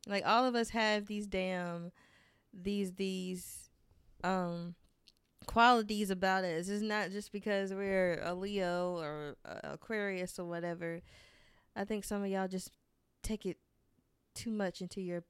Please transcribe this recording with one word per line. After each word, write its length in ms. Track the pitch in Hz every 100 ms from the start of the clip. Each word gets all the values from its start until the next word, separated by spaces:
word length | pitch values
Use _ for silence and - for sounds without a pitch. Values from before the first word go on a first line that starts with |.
| -
Like, 160 | 202 -
all 180 | 220 254
of 100 | 240
us 140 | 226
have 340 | 233 214 214 208
these 200 | 208 208
damn, 680 | 190 185 185 175 170 170 - - - _ _ _
these, 380 | 196 185 202 190
these, 760 | 185 196 185 180 180 - - - _ _ - - - 180
um, 500 | 185 175 175 170 170 _ _ - _ _ - -
qualities 640 | 226 240 240 208 208 202
about 340 | 185 190 190
us. 240 | 185 160 185
It's 140 | 208
not 280 | 214 214 185
just 200 | 202 208
because 420 | 208 208 196 196
we're 460 | 190 196 190 180 165
a 100 | -
Leo 640 | 180 196 202 180 175 180 175
or 380 | 151 151 147 123 -
a 260 | - -
Aquarius 640 | 143 - 220 202 185 180 -
or 60 | 175
whatever. 560 | 170 175 170 170 170 - - - - - _ _ -
I 80 | 202
think 180 | 214
some 200 | - 208
of 60 | 196
y'all 180 | 190 190
just 220 | 185 - _ _ _ _ _
take 220 | - 214 190
it 120 | - _ _ _ _ _ _ _ -
too 160 | 233
much 300 | 214 190 -
into 180 | 180 -
your, 220 | 180 175